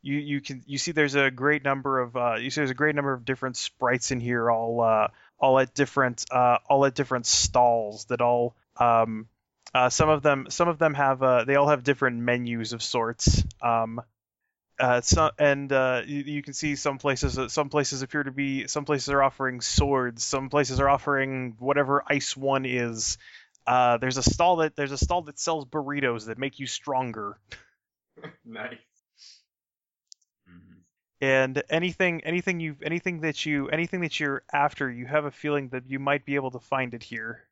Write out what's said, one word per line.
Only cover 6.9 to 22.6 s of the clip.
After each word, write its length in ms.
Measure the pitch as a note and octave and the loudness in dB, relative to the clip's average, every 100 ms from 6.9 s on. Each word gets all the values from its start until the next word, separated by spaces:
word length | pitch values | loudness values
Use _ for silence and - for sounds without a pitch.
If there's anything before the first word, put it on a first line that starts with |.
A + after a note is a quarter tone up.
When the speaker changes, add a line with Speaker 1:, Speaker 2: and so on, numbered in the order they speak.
Speaker 1:
different 320 | B2+ C3+ B2+ A#2 | 2 -2 -2 0
stalls 800 | - - B2+ B2 A#2 G#2+ G#2+ - | 0 2 4 4 4 -2 -8 -6
that 140 | A#2+ | 0
all, 340 | A#2+ B2 A#2+ _ _ - | 2 2 0 _ _ 0
um, 520 | A#2+ A#2 A2+ A2 A2 _ _ _ - | 4 6 4 -2 -10 _ _ _ -4
uh, 140 | B2+ B2+ | 0 2
some 180 | - D#3 | 2 2
of 140 | D3+ | 4
them, 240 | D3 C#3 C3 | 4 2 -2
some 180 | - E3+ | 0 0
of 100 | D#3 | 2
them 160 | D#3+ | 0
have, 280 | C#3+ C#3 C3 | 2 0 2
uh, 220 | C3 B2 | 4 4
they 120 | A#2 C#3 | 4 4
all 120 | C#3+ | 4
have 140 | C#3+ | 4
different 340 | B2 C3+ C3 A#2+ | 2 2 0 0
menus 540 | A#2+ B2 A#2+ A#2 G#2+ | 0 0 -2 -6 -6
of 100 | A#2 | -8
sorts. 600 | - B2+ A2+ A#2 - - - - | -4 -2 -2 0 2 2 0 -2
Um, 400 | A#2+ A#2 A2+ A#2 - _ _ _ _ _ _ - | 0 0 0 -6 -12 _ _ _ _ _ _ -2
uh, 220 | B2+ B2 | 2 2
so, 300 | - - D#3 - | 2 2 2 2
and, 360 | D3 C#3 C#3 | 2 2 0
uh, 300 | C3+ C3 B2+ B2 | 2 2 0 -4
you, 120 | C#3+ | -8
you 220 | C#3 D3 | -6 -8
can 120 | C#3 | -8
see 220 | C#3 D3+ C#3+ | -6 -4 -2
some 220 | D3 C3+ | -4 -2
places, 380 | C#3+ C3 C3+ B2+ | -2 0 -2 -2
uh, 120 | B2 | -2
some 200 | - C#3+ | -2 0
places 340 | D3+ C3+ C3+ | 0 -2 -4
appear 200 | C3 D3+ | -4 -4
to 80 | C#3 | -4
be, 380 | C3+ C#3 C3+ A#2+ | -4 -4 -4 -4
some 160 | D3+ | -6
places 240 | C#3+ C#3+ B2+ | -2 -4 0
are 140 | C#3 | 2
offering 380 | C3+ - C3+ B2+ | 2 0 -6 -4
swords, 640 | - - C#3+ C#3 B2 A#2 | -2 0 2 2 0 -4
some 260 | - C#3 C3+ | -4 -4 0
places 300 | D3 C3 B2+ | 0 0 2
are 100 | C#3 | 2
offering 680 | C#3+ - C#3 C3+ C3 B2+ G#2+ | 2 0 -2 -2 -4 -8 -6
whatever 460 | B2+ C#3+ C3+ C#3 - | -2 0 2 0 2
Ice 300 | C#3+ - C3+ | -2 -2 -4
One 280 | C3+ C3+ | 0 0